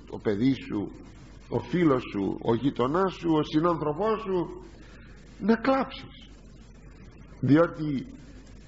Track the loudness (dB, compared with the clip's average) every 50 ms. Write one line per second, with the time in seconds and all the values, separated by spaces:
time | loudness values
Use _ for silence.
0 | -12 -14 -14 -4 0 0 2 4 4 2 2 2 -2 -4 -4 -4 -4 -4 -8 -12
1 | -16 -18 -18 -20 -20 -20 -20 -20 -10 -6 -4 -4 -2 -2 2 4 4 6 4 4
2 | 2 -2 -2 -2 0 0 -2 -2 0 0 0 2 2 0 0 2 0 2 2 2
3 | 0 0 -2 -2 0 2 2 2 2 2 0 2 2 2 2 0 -2 -2 -2 0
4 | 0 0 0 -2 -2 -2 -2 -2 -2 -2 -6 -12 -16 -16 -18 -20 -20 -20 -20 -20
5 | -20 -20 -20 -20 -20 -20 -12 -2 2 2 4 4 4 2 2 2 0 -2 -6 -12
6 | -14 -16 -16 -18 -20 -20 -20 -20 -20 -20 -20 -20 -20 -20 -20 -20 -20 -20 -20 -20
7 | -20 -20 -20 -20 -20 -20 -10 -4 4 6 6 6 6 4 2 -2 -4 -4 -4 -4
8 | -6 -8 -12 -16 -18 -18 -20 -20 -20 -20 -20 -20 -18